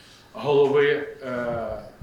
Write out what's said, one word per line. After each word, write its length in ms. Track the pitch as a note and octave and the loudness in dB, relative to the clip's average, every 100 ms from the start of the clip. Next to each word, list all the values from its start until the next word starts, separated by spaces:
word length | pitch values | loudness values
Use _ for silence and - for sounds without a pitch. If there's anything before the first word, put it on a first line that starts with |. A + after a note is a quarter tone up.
| - - - | -20 -20 -20
голови, 760 | A2+ C3 C#3+ C#3 C#3+ C#3+ D3 C#3+ - | -6 0 4 4 4 2 0 -4 -12
е, 580 | C3 B2 A#2+ A#2 A2 G#2+ G#2 - | -8 -6 -4 -6 -6 -10 -12 -14